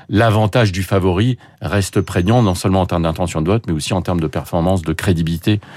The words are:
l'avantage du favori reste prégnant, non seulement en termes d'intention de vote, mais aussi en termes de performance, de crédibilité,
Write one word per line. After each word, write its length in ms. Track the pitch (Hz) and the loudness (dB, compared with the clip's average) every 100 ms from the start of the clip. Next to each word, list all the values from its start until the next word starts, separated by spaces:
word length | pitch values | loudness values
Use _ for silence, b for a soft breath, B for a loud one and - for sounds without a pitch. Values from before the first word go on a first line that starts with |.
| B | B
l'avantage 640 | 101 113 107 107 127 107 | 2 4 4 2 2 2
du 100 | 90 | 0
favori 540 | 95 98 92 90 120 120 B B | -2 0 2 2 0 -2 B B
reste 400 | - 101 92 107 | -4 -2 0 -2
prégnant, 420 | 92 98 90 120 | -2 0 2 4
non 120 | 107 87 | 2 0
seulement 260 | 95 95 | 0 0
en 40 | 90 | 0
termes 180 | 87 | 0
d'intention 380 | 82 78 87 82 | -2 -2 -4 -2
de 60 | 80 | 0
vote, 160 | 113 - | 0 -2
mais 60 | |
aussi 200 | 80 - | -4 -2
en 80 | 98 | -4
termes 180 | 85 87 | -2 -2
de 80 | 80 | -2
performance, 540 | 82 71 87 85 95 | -4 -4 0 2 0
de 100 | 80 | -2
crédibilité, 680 | 82 101 85 82 82 - 104 B | -2 0 0 0 -2 -2 -2 B